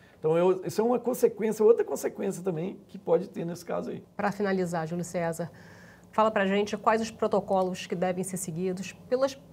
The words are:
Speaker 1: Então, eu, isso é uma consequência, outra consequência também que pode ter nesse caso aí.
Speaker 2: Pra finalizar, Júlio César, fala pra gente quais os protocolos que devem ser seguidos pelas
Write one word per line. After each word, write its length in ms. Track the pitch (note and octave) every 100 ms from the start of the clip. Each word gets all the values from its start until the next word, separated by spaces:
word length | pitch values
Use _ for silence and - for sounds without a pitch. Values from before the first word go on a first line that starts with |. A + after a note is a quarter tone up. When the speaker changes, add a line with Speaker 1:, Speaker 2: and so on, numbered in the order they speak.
| - -
Speaker 1:
Então, 180 | D#3 E3
eu, 240 | F#3 F#3
isso 160 | E3+ F#3+
é 40 |
uma 140 | A#3 A#3+
consequência, 680 | A#3 B3 A3+ - G#3+ G#3
outra 200 | G#3+ A#3
consequência 580 | - - - - G3 E3+
também 380 | F#3 D#3+ F#3 - -
que 100 | G3
pode 300 | - E3+ F#3
ter 160 | -
nesse 200 | E3+ F3
caso 260 | - F3 -
aí. 120 | - - -
Speaker 2:
Pra 160 | G3+
finalizar, 520 | G3+ G3 F#3+ F3 E3+
Júlio 200 | D#3+ F3
César, 440 | E3+ F3+ E3 E3 E3+ - - - - - -
fala 180 | - A3
pra 160 | G#3+
gente 320 | G3 G3+ G#3 G#3+
quais 240 | A#3 A3
os 100 | A3+
protocolos 760 | - G#3+ G3+ G3 F#3+ F#3 F#3 -
que 80 |
devem 300 | F3 F#3 F3+
ser 120 | F#3 F#3
seguidos 560 | - E3 F#3 F3+ F#3+ - -
pelas 320 | B3+ C4+ - -